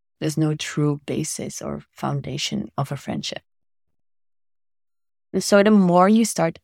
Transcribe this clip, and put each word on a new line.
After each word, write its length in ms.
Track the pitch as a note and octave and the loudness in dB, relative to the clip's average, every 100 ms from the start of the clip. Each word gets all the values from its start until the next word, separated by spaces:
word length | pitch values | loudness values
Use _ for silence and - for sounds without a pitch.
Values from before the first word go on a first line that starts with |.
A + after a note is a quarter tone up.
| _ _ | _ _
There's 180 | D#3 D3+ | -6 -2
no 160 | D#3 | -2
true 460 | D3+ - - D3 D3 - | -2 -6 -2 -2 -2 -4
basis 540 | C3+ D3+ - C3+ - | -6 -6 -8 -10 -10
or 240 | D3 C#3+ - | -10 -10 -12
foundation 760 | - C3+ C#3 C#3 C#3 - C3+ - - | -8 -6 -6 -6 -8 -6 -6 -8 -6
of 140 | C#3 | -6
a 40 | C#3 | -8
friendship. 460 | - - - - - _ _ _ _ _ _ _ _ _ _ _ _ _ _ _ _ _ _ | -8 -8 -8 -10 -14 _ _ _ _ _ _ _ _ _ _ _ _ _ _ _ _ _ _
And 100 | F#3+ | -6
so 200 | - G3+ | 2 4
the 80 | G3+ | 6
more 380 | G#3+ F#3 F3 F#3 | 6 6 6 6
you 160 | A3 | 4
start 340 | A3+ - E3 - | 2 0 -2 -4